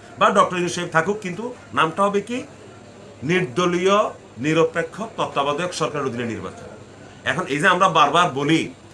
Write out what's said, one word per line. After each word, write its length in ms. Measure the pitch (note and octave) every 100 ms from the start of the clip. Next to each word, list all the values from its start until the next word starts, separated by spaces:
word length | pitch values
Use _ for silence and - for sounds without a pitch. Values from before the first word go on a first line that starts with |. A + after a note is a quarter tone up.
| - -
বা 120 | G#3+
ডক্টর 260 | G3+ F3+ F3+
ইউনূস 180 | F3
সাহেব 160 | F3 E3+
থাকুক, 300 | D#3+ E3 G#3
কিন্তু 340 | F3+ F3 A#3+ B3 -
নামটা 280 | B2+ D#3+ F3+
হবে 180 | G3+ G3+
কি? 220 | G3+ B3+ - - - - - - - -
নির্দলীয় 760 | C3+ F3+ D3 C#3+ F3 F3 F#3+ G3+ A#3 - - A2
নিরপেক্ষ 640 | D3 D#3+ G3+ E3+ E3 - A3 -
তত্ত্বাবধায়ক 580 | D3 D3 C#3 C#3+ F3+
সরকারের 320 | - D3 D3 C3+
অধীনে 180 | A#2
নির্বাচন। 420 | A#2 G2 F2+ - - - - - - -
এখন 220 | B2 C3+ E3+
এই 120 | D3
যে 100 | F#3
আমরা 200 | F3+ F#3+
বারবার 420 | D#3+ - D#3+ F3
বলি 440 | C3 C#3+ D#3+ G#2 - -